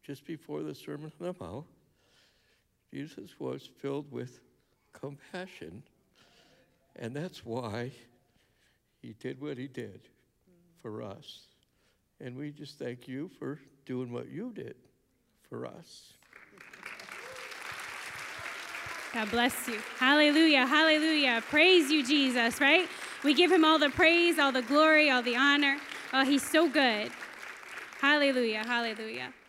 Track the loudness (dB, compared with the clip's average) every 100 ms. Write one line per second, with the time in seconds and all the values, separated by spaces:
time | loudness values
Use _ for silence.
0 | -16 -16 -12 -14 -10 -10 -10 -12 -12 -12
1 | -14 -12 -12 -10 -12 -12 -14 _ _ _
2 | _ _ _ _ _ _ _ _ _ -14
3 | -14 -14 -20 _ -10 -10 -14 _ -8 -8
4 | -8 -12 -12 -16 _ _ _ _ _ -16
5 | -14 -14 -16 -14 -14 -16 -18 -18 -20 _
6 | _ _ _ _ _ _ _ _ _ -14
7 | -10 -8 -10 -12 -10 -8 -6 -8 -8 -12
8 | _ _ _ _ _ _ _ _ _ _
9 | -20 -14 -12 -12 -12 -10 -12 -12 -14 -16
10 | _ _ _ _ _ _ _ _ -14 -12
11 | -12 -14 -18 -20 _ _ _ _ _ _
12 | _ _ -14 -12 -12 -12 -18 -12 -10 -10
13 | -12 -10 -10 _ -12 -12 -16 _ -10 -8
14 | -6 -10 -10 -12 -12 -12 -14 -16 _ _
15 | _ _ _ _ _ -12 -12 -14 -20 -20
16 | -20 _ _ -20 -20 -20 -20 -18 -18 -16
17 | -16 -16 -16 -14 -14 -14 -14 -12 -12 -12
18 | -12 -12 -12 -12 -12 -12 -12 -12 -12 -12
19 | -8 -6 -2 2 0 0 -6 -8 -10 0
20 | 4 8 8 8 6 6 4 4 6 4
21 | 2 2 2 0 0 4 8 8 6 0
22 | 2 2 2 2 0 2 4 4 2 -6
23 | -12 -4 0 4 4 6 6 6 2 4
24 | 4 6 4 2 2 0 0 4 6 6
25 | 4 2 0 2 4 4 2 0 -6 -14
26 | -4 0 2 2 2 2 4 4 2 2
27 | -4 -10 -16 -16 -16 -16 -16 -16 -16 -2
28 | 2 4 4 2 0 -2 -2 -2 -2 -6
29 | -10 -10 -12 -16